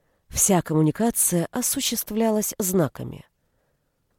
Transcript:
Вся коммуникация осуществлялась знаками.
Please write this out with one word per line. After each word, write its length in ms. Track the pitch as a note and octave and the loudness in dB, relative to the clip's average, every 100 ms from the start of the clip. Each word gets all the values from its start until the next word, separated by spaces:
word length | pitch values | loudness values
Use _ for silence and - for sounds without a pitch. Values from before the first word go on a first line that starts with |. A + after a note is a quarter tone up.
| _ _ _ | _ _ _
Вся 340 | - - F#3 | -2 2 2
коммуникация 840 | - D#3 D#3 - A3+ - - F3 E3 | 2 2 2 2 0 0 0 0 -2
осуществлялась 1000 | - B3 C#4 B3+ A#3 - G#3+ A3+ G#3+ G#3 - | -4 -4 -2 -4 -4 -4 0 0 0 -2 -4
знаками. 680 | F#3+ F#3+ D3 - B2+ A#2 - _ _ _ _ _ _ _ _ | 0 2 0 -2 -12 -12 -18 _ _ _ _ _ _ _ _